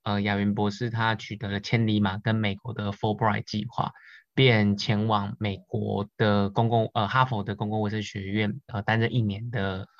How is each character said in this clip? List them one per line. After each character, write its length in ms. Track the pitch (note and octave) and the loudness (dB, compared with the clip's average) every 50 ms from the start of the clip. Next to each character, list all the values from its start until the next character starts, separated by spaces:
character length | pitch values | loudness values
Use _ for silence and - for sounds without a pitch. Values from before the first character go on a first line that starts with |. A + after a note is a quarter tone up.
| - | -4
呃， 160 | A2 G#2 G2+ | -2 0 0
雅 160 | G2+ G#2 G2+ | 2 2 2
云 180 | G2+ G2+ G#2 G2+ | 2 2 2 2
博 160 | G#2+ G#2 G#2 | 2 0 0
士 180 | G2+ - B2 A#2 | 0 -2 -4 -4
他 240 | A2+ A2 A2+ A2+ A2 | -2 0 0 0 0
取 220 | G#2 - - G#2 | -2 -4 -10 -10
得 140 | G2 - G2 | -8 -6 -4
了 100 | G2+ G2+ | -4 -4
千 260 | G2+ - - A2+ A2+ | -2 0 2 2 4
里 140 | G#2+ G#2+ G#2 | 4 4 2
马 180 | G#2 F#2+ F#2+ | 2 2 0
跟 180 | G#2 - A2+ A2 | -2 0 0 0
美 200 | A2 G#2+ G2+ G2 | 2 0 -2 -2
国 180 | G2+ - A#2+ A2 | -4 -8 -10 -6
的 180 | A2 G#2 G2+ | -6 -4 -6
Fulbright 520 | G2 - - A2 G#2+ G#2 A#2+ A2 G2+ G#2+ A2 | -4 -4 -2 -2 0 0 2 0 0 0 -2
计 220 | - - G#2+ G#2 A#2+ | -4 -6 -6 -6 -6
划， 220 | - - - - - - - - - - _ _ - | -4 -4 -4 -4 -6 -12 -20 -20 -20 -20 _ _ 2
便 400 | - C3 B2+ A#2 G#2+ G#2 G2+ G2+ | 4 6 6 6 6 6 4 2
前 320 | G2+ - - A2 G2+ G#2+ | 2 0 0 0 0 2
往 300 | A2+ A2 G#2 G2+ G2+ - - | 2 2 0 0 -2 -6 -4
美 180 | G#2+ G#2 F#2+ F#2+ - | -4 -4 -4 -6 -8
国 420 | - - G#2+ G#2 G#2 G2+ G2+ G2+ - _ | -8 -6 -4 -4 -2 -2 -4 -4 -4 _
的 320 | - A2+ G#2+ G#2 G2+ G2+ G2 | 0 2 4 4 4 2 0
公 180 | G2 - A#2 | 2 0 2
共， 240 | A2+ A#2 A2+ A2 - - | 2 2 2 0 0 -2
呃， 140 | A#2 G#2 | -2 -2
哈 160 | G2 G#2+ C3 C3 | 2 2 2 2
佛 180 | C3 A#2 G#2 G2 | 2 0 -4 -4
的 120 | G#2 G2+ | -4 -6
公 140 | G#2 A#2 G#2 | -6 -4 -4
共 100 | G#2+ A2 | -2 -2
卫 100 | G#2+ G#2 | -2 -2
生 140 | G#2+ G#2+ G2+ | -2 -4 -6
学 200 | - - G2+ G2 | -6 -8 -10 -8
院， 360 | F#2+ G2+ G#2+ G#2+ G#2 G#2+ C3+ - | -4 -2 0 0 0 -2 -4 -8
呃， 140 | - - G#2 | -8 -6 -4
担 180 | G2 - A2 A2+ | -2 0 0 2
任 140 | A2+ A#2 - | 0 0 0
一 80 | B2+ | 0
年 280 | A2+ G#2 G2 G#2 A#2 A#2+ | 0 0 -2 -4 -6 -6
的， 360 | A2+ A2+ G2 G2 F#2+ F#2+ G2+ - _ - | -4 -4 -2 -2 -4 -6 -8 -12 _ -6